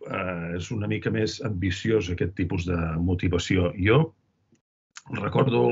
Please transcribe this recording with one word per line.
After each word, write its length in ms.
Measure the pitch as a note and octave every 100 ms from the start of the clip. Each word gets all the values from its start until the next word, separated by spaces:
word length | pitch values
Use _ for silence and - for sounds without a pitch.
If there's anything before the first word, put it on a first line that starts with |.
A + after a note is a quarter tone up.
| -
eh, 480 | G2 F#2 E2+ E2+ F2
és 140 | F2+
una 160 | G#2+ G#2
mica 200 | G#2+ A2+
més 300 | A2 G#2+ - A2
ambiciós 640 | F2+ F#2+ F#2 A2 A2 F2+
aquest 260 | F2 F2+ -
tipus 280 | F2 F#2 F2
de 120 | E2+ E2 D#2+
motivació. 680 | F2 F2+ F2+ F2 - F#2 F2
Jo 380 | - G2 C3+ D#3+ - _ _ _ _ _ _ _ - - -
recordo 460 | G2+ C#3 C3+ A#2+ A#2+